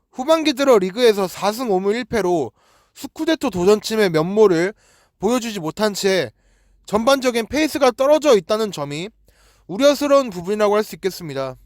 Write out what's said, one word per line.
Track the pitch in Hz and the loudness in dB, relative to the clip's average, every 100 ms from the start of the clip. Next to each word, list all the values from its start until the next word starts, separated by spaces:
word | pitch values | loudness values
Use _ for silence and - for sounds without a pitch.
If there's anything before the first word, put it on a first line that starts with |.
| _ | _
후반기 | - 262 320 302 | -8 0 2 2
들어 | 247 277 226 | 0 4 4
리그에서 | 185 202 240 202 185 | 4 2 2 2 -2
사 | - 196 | -4 -4
승 | 220 247 | -4 -2
오 | 185 | -2
무 | 196 | 0
일 | 226 233 | -2 -4
패로 | 233 180 170 117 - _ _ _ - | -2 0 -2 -4 -10 _ _ _ -18
스쿠데토 | 277 - 320 320 262 | -14 -6 -2 -2 -2
도전침의 | 180 180 214 - 220 196 | 0 2 2 0 0 0
면모를 | 156 175 208 208 165 185 - _ _ _ _ | 0 0 4 4 4 0 -6 _ _ _ _
보여주지 | 208 247 226 202 | -2 -2 -2 -6
못한 | 156 - 214 | -8 -2 -2
채 | 190 190 185 120 - _ _ _ _ - | 0 0 0 -2 -10 _ _ _ _ -4
전반적인 | 208 233 277 247 233 220 | -2 2 2 0 -2 -4
페이스가 | 285 311 262 254 | -2 -2 0 0
떨어져 | 233 269 302 302 208 | 2 2 2 4 2
있다는 | 165 214 220 | 2 -2 -4
점이 | 160 143 147 196 - _ _ _ _ - | -6 -8 -8 -10 -14 _ _ _ _ -12
우려스러운 | 196 285 285 285 277 254 | 0 2 2 2 2 2
부분이라고 | 180 170 208 208 208 | -6 -6 0 2 0
할 | |
수 | 208 180 | -2 -6
있겠습니다. | 190 - 165 135 135 127 | -8 -8 -8 -8 -8 -10